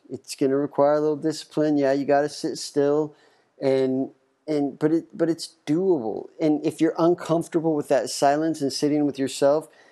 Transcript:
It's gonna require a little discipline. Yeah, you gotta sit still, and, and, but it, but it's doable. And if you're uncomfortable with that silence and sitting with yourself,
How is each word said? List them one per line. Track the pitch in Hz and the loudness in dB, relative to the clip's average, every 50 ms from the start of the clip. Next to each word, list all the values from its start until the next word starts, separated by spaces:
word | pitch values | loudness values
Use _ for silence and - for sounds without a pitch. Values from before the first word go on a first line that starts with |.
| _ - | _ -14
It's | 131 117 _ - - | -14 -14 _ -12 -4
gonna | - 147 135 135 139 | -2 0 0 2 0
require | 147 143 - - 143 143 147 | -2 -2 0 2 4 4 4
a | 151 | 2
little | 151 156 151 | 2 0 -2
discipline. | 143 151 160 151 - - - - 156 151 156 151 143 | -2 -2 -4 -4 -4 -10 -8 -4 -2 0 2 2 2
Yeah, | 139 135 139 | 2 2 0
you | 143 139 | 0 2
gotta | 135 143 139 147 147 | 2 2 2 2 0
sit | - - - 151 117 - | -4 -6 -8 -8 -6 -6
still, | - - - 143 139 143 147 151 156 151 - _ _ _ _ _ _ _ _ - | -10 -4 0 0 2 2 2 0 0 -4 -6 _ _ _ _ _ _ _ _ -4
and, | 139 135 135 131 131 131 131 131 135 - - _ _ _ _ _ - | -2 0 2 2 2 0 0 -2 -4 -6 -8 _ _ _ _ _ -8
and, | 156 151 147 143 139 - - | -4 -2 -2 -2 -4 -4 -2
but | 151 156 | -2 0
it, | 160 165 160 - - - | 0 0 -2 -6 -6 -4
but | 170 165 | -2 -2
it's | 165 160 - - _ _ - | -2 -6 -8 -16 _ _ -4
doable. | - 151 170 190 190 175 139 110 110 95 92 - - _ - | -2 -2 0 2 2 0 0 0 -4 -6 -8 -10 -12 _ -2
And | 160 156 151 143 147 | 0 0 0 2 0
if | 160 151 - | -4 -2 0
you're | 156 160 - - | 0 0 2 2
uncomfortable | 165 170 175 170 - - 160 165 156 - - 165 156 165 156 | 2 2 2 2 0 -2 -2 -2 -2 -2 -4 -2 0 0 -2
with | 147 143 - | -2 0 0
that | 143 127 110 123 | 0 0 0 -2
silence | - - 147 139 143 151 160 165 156 156 | -4 0 2 2 2 2 0 -2 -2 -2
and | 139 135 131 | -4 -4 -2
sitting | - 151 147 151 151 147 | -2 0 0 2 2 0
with | 143 131 - | 0 0 -2
yourself, | 139 127 - - 147 139 147 156 151 - _ _ - _ | -4 -4 -2 2 2 4 4 2 -2 -6 _ _ -20 _